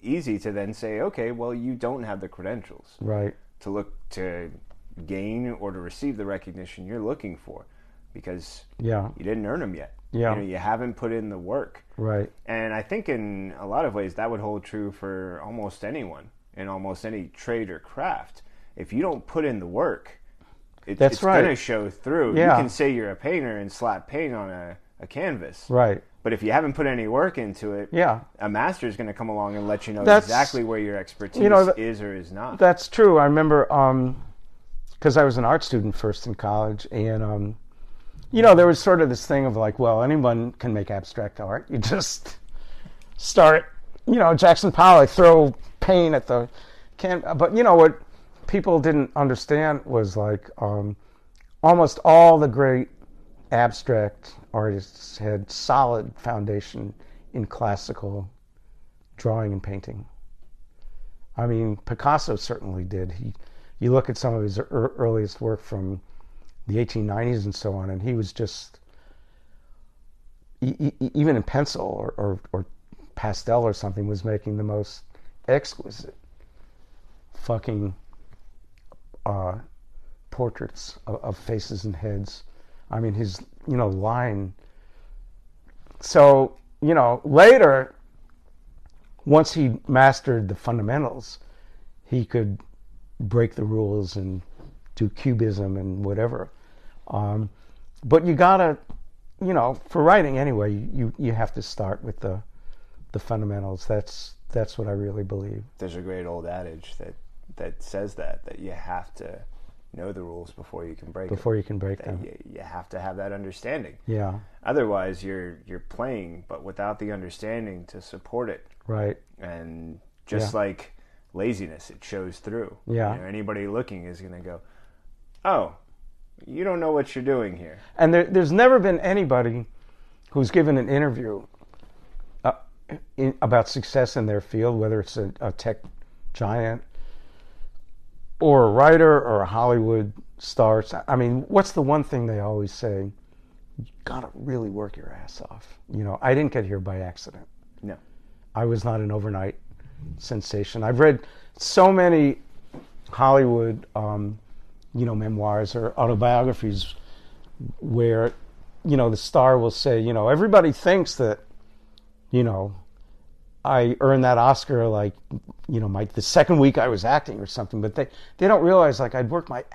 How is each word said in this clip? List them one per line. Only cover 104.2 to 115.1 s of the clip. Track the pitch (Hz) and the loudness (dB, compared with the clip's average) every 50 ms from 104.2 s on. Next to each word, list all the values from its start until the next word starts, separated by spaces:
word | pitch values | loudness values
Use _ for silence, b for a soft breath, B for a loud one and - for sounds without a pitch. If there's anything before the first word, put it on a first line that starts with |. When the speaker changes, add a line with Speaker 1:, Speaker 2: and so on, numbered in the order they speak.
| - - - - - - | -14 -14 -16 -16 -10 -6
Speaker 2:
that's | - 113 107 - - | -4 -4 -4 -4 -6
what | - 110 | -8 -6
I | 104 | -6
really | 101 101 101 101 101 104 98 | -4 -6 -6 -6 -6 -8 -8
believe. | 98 101 98 98 104 104 104 107 - - | -8 -8 -8 -8 -10 -10 -12 -14 -16 -16
Speaker 1:
There's | - 95 90 82 | -14 -12 -12 -12
a | 90 | -12
great | 90 95 92 92 87 | -12 -10 -10 -10 -10
old | 87 85 85 82 | -10 -10 -10 -10
adage | 85 90 92 90 85 80 82 - - - | -10 -10 -10 -12 -12 -14 -16 -14 -12 -12
that, | - 85 87 - - - - - - - - - | -12 -12 -12 -14 -16 -16 -16 -16 -16 -16 -16 -14
that | - 87 85 - - - | -10 -10 -10 -10 -10 -10
says | - - 98 104 95 - | -10 -8 -8 -8 -8 -8
that, | - - - - - - | -6 -4 -4 -4 -4 -8
that | - - - | -12 -14 -12
you | - 92 | -12 -12
have | 87 - - 87 87 90 - - - | -10 -10 -8 -8 -8 -10 -10 -14 -16
to | - - - 92 - - - - - - - - - - - - | -16 -16 -16 -16 -16 -16 -16 -16 -16 -16 -18 -18 -20 -20 -20 -16
know | - 90 101 | -14 -12 -12
the | 92 95 | -12 -12
rules | 87 85 85 87 85 - | -14 -14 -14 -16 -16 -18
before | - - 87 - - 85 85 | -18 -20 -20 -16 -14 -14 -14
you | 82 80 | -14 -16
can | - - 85 | -16 -18 -16
break | - 90 92 92 | -14 -12 -10 -8
Speaker 2:
Before | 101 - - 117 110 | -8 -4 -2 -2 -2
Speaker 1:
them. | |
Speaker 2:
you | 104 98 | -2 -4
can | - 104 95 | -6 -8 -6
break | 98 95 98 - | -6 -6 -8 -8
Speaker 1:
That | - | -10
Speaker 2:
them. | - 95 90 - | -10 -10 -10 -12
Speaker 1:
you, | - - - - - - | -14 -16 -20 -20 -20 -20
you | - | -18
have | - - 87 90 87 - | -18 -16 -16 -16 -16 -14
to | - 92 | -14 -12
have | 92 95 90 | -10 -10 -10
that | 98 98 98 | -10 -10 -10
understanding. | 101 101 98 95 92 - - 120 151 151 101 73 - - - | -10 -12 -12 -14 -14 -12 -10 -10 -10 -10 -10 -12 -16 -14 -8
Speaker 2:
Yeah. | 113 110 104 101 95 95 107 104 b b b b | -6 -4 -4 -4 -6 -8 -10 -12 b b b b
Speaker 1:
Otherwise, | 113 135 147 120 107 101 95 92 95 | -2 -2 0 0 0 -2 -2 -4 -4